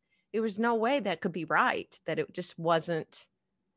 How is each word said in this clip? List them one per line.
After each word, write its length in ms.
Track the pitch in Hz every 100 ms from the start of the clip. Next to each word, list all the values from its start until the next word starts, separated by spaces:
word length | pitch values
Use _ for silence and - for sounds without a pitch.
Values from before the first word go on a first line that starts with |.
| _ _ _
it 80 | 214
was 180 | 226 196
no 160 | 233 233
way 240 | 226 285
that 200 | 202 170
could 120 | 202
be 120 | 170 156
right, 540 | 156 240 - - - -
that 140 | 156
it 140 | 147
just 260 | - 180 -
wasn't, 680 | 165 165 160 165 - - - _ _ _ _